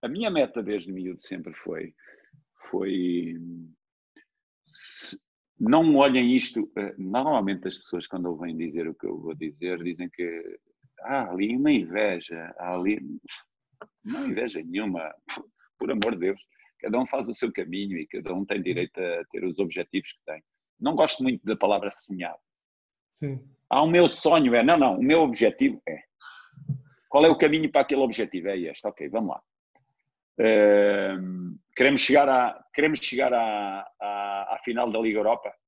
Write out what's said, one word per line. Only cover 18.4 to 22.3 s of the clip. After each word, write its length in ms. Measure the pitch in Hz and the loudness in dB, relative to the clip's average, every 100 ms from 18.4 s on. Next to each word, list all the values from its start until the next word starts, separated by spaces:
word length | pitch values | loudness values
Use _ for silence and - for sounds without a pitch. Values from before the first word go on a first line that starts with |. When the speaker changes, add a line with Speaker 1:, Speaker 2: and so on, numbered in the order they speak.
| 98 | -4
Speaker 1:
tem 160 | 101 | -4
direito 340 | 90 87 90 - | -2 -4 -4 -6
a 260 | 90 85 - | -6 -6 -6
ter 140 | - | -6
os 140 | 90 82 | -6 -4
objetivos 540 | 92 90 85 95 - | -4 -4 -6 -6 -8
que 80 | - | -18
tem. 180 | - 78 _ _ _ _ | -14 -14 _ _ _ _
Não 140 | 120 165 | -4 2
gosto 260 | 156 - | 0 2
muito 220 | 131 120 | -2 -2
da 100 | 98 107 | -4 0
palavra 340 | 101 101 101 | 2 0 -2
sonhar. 440 | - - 95 85 | -10 -12 -10 -10